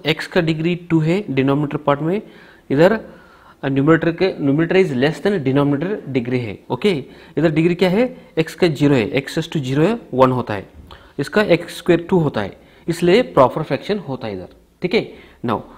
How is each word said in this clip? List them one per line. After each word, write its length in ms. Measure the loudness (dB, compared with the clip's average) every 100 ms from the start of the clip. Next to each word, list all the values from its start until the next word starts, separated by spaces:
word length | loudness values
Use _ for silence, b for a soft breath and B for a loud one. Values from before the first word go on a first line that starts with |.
| -2
एक्स 220 | -4 -2
का 140 | -2
डिग्री 340 | 0 0 -2 -2 0
टू 100 | 0
है 240 | 2 0 0
डिनोमिनेटर 440 | 0 2 2 0 -2
पार्ट 240 | 0 0
में, 200 | 0 -4 -6 B B B -4
इधर, 280 | 4 4 4 -6 B B B B B
अ, 40 | -2
न्यूमरेटर 420 | 0 4 4 2
के, 160 | 0 -2 0
numerator 400 | 0 2 2 2
is 120 | 2 2
less 200 | 0 0 -2
than 180 | -2
denominator 540 | 0 2 2 0 -2 -6 -4
degree 260 | -4 -2 -4
है। 180 | -4 -10 -8
ओके, 200 | -2 -2 -2 -6 B B -2
इधर 140 | 0
डिग्री 240 | 2 0 2
क्या 140 | 2
है? 140 | 2 0 B B -6
एक्स 160 | -4 0
का 120 | 0
ज़ीरो 280 | 2 2 4
है, 160 | 2 -2
x 160 | -4 -6
is 80 | -4
to 80 | -6 -2
zero 200 | 0 0
है, 120 | 0 -4
वन 180 | 2 2
होता 220 | 2 -4
है, 140 | -8 -10 -20 -20 B B -10
इसका 220 | -2 0 2 0
एक्स 220 | 0 -10
स्क्वायर 240 | 0 0 2
टू 80 | 0
होता 220 | 0 -2
है, 160 | -8 -10 b b -8
इसलिए 340 | -2 4 4
प्रॉपर 420 | 4 4 4 2
फ्रैक्शन 360 | -4 -6 -4 -6
होता 280 | -6 -10 -8
है 60 |
इधर। 140 | -10 -12 -20 _ -8
ठीक 140 | -2 -2
है, 180 | -2 B B B -4
now 140 | -4 -4